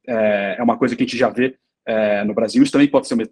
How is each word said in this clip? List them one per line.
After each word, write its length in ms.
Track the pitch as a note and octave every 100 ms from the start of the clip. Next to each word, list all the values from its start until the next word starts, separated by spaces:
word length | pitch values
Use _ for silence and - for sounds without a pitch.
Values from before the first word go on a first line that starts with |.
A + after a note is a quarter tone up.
| -
é, 500 | A2+ G#2+ G#2 G2+ F#2
é 40 |
uma 140 | A#2 A2+
coisa 180 | B2+
que 80 | A#2+
a 40 | B2+
gente 100 | A#2+
já 140 | A#2+
vê, 260 | G#2 B2+ - _ _ -
é, 360 | A2 G#2+ G2+
no 120 | G#2
Brasil, 280 | G#2+ A2 A#2+
isso 100 | C#3
também 140 | C#3 C#3+
pode 220 | C#3 -
ser 60 |
uma, 100 | A#2+ A2